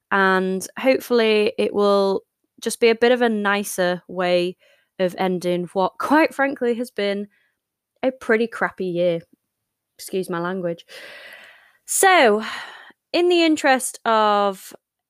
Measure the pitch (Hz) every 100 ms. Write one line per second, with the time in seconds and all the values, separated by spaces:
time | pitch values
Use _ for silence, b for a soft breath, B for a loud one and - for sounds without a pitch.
0 | - 196 190 185 185 190 - - 262 262
1 | - 240 220 214 214 - 208 202 202 202
2 | 196 190 _ _ _ - 226 - 233 226
3 | 240 247 240 208 202 202 202 - 180 180
4 | - 180 180 180 180 - b b b -
5 | 180 - 185 180 175 175 175 196 185 -
6 | - 302 320 - 277 285 240 233 240 -
7 | 202 202 208 _ _ _ _ _ _ -
8 | 262 262 - 220 226 - 180 - 185 170
9 | 175 170 - _ _ _ _ _ _ _
10 | - 185 180 170 175 190 175 170 - B
11 | B B B B B B B B - -
12 | 381 349 240 208 220 B B B B _
13 | - 330 349 339 330 302 285 254 - -
14 | 233 220 214 208 202 190 - - _ _